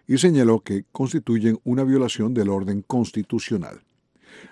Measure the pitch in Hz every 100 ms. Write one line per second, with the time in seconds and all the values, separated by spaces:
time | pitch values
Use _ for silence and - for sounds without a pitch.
0 | - 127 180 147 117 113 - 98 - -
1 | 131 165 120 117 113 110 - 127 135 135
2 | 123 - 110 120 98 98 95 101 - 123
3 | 113 107 98 113 - 104 82 - _ _
4 | _ _ _ - -